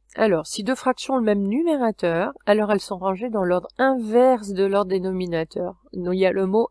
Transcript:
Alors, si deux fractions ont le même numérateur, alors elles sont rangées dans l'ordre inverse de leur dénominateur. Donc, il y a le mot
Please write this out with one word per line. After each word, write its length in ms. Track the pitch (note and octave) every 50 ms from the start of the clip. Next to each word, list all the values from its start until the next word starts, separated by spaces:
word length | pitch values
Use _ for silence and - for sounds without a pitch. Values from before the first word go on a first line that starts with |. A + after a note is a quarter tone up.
| _ _ -
Alors, 320 | - - G#3+ F#3 D#3+ -
si 160 | - - - G3+
deux 120 | G#3 C4
fractions 380 | - - C4 B3 - - - C4+
ont 40 | B3+
le 60 | A#3
même 180 | G#3+ G#3 G3+ G3
numérateur, 920 | G3 G#3 C#4 E4 F4 D#4 C#4 B3 A3+ G#3 - - F3 E3 E3 F#3 - - - -
alors 240 | - G#3 G#3+ G#3+ G3+
elles 100 | G#3+ G3
sont 180 | - - G3+ F3+
rangées 320 | F#3 G3 F#3+ F#3 A3 B3+
dans 140 | A3 G#3+ F#3
l'ordre 240 | F3+ F3 F3+ F3+ - _ -
inverse 760 | B3+ C4+ C4+ B3+ A3+ G#3+ G#3+ A#3+ B3+ C4 B3+ A#3 G#3 G3 G3+
de 120 | F3+ G3
leur 200 | G3 G3 G3+ G#3
dénominateur. 920 | F#3 G3 F#3+ F3+ F#3+ F#3+ F#3 F3+ F3 E3+ D#3+ D#3+ D#3+ - F3 F3+ F3+ F#3+ _ _ _ -
Donc, 220 | F#3 F3 F3 F3+
il 60 | F#3
y 60 | F#3+
a 60 | F#3 F3+
le 140 | F#3+ G3
mot 220 | F#3+ F#3+ A3 A#3 -